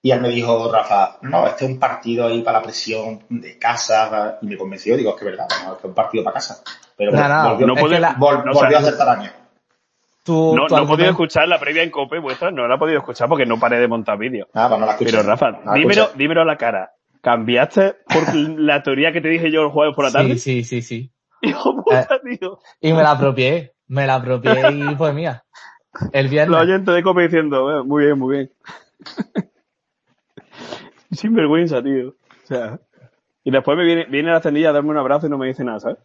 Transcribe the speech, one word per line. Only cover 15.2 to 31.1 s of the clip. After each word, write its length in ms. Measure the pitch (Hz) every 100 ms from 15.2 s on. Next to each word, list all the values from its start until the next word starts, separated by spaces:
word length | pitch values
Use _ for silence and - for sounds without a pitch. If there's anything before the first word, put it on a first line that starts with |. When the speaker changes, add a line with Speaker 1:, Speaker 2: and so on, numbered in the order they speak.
Speaker 3:
Rafa, 280 | 104 117 131
Speaker 1:
No 80 | 101 104
la 80 |
Speaker 3:
dímelo, 280 | 107 175 202
Speaker 1:
escuché. 160 | 160 135
Speaker 3:
dímelo 220 | 147 165
a 60 | 165
la 100 | 147
cara. 360 | 117 101 92 _ _ _
¿Cambiaste 760 | 123 120 113 120 143 - 196 - -
por 260 | 160 151
<laughs> 240 | 156 151 156
la 240 | 151 143
teoría 300 | 139 135 160
que 80 | 165
te 80 | 156
dije 240 | 165 165
yo 100 | 156
el 60 | 151
jueves 260 | 147 151
por 100 | 147
la 60 | 139
Speaker 2:
Sí, 60 | 135
Speaker 3:
tarde? 200 | 135 120
Speaker 2:
sí, 260 | 135 123
sí, 180 | 117 123
sí. 300 | 117 117 131 _ _
Speaker 3:
<laughs> 160 | _
Hijo 340 | 233 277 254 254
puta, 320 | - - - 262
Speaker 2:
Eh, 120 | 277 240
Speaker 3:
tío. 200 | 185 202 _ _
Speaker 2:
y 120 | 156
me 120 | 160
la 80 | 151
apropié, 640 | 139 139 131 127 170 135 _ _
me 180 | 131 135
la 80 | 131
apropié 520 | 123 127 131 131 135
y 240 | 143 143 143
fue 160 | 156
mía. 320 | 143 165 120 _ - - _ _ - 98
El 140 | 139 135
viernes. 240 | 147 160
Speaker 3:
Los 120 | 165
oyentes 300 | 170 190 190
de 100 | 175
cope 180 | 180 180
diciendo, 560 | 170 165 151 139 135 151
"Eh, 40 |
muy 200 | 131 147 143
bien, 120 | 139
muy 180 | 131 139
bien". 140 | 131 _ - - _ _
<laughs> 520 | - - - - - _ _ _ _ _ _ _ _ - _ - - - - _ _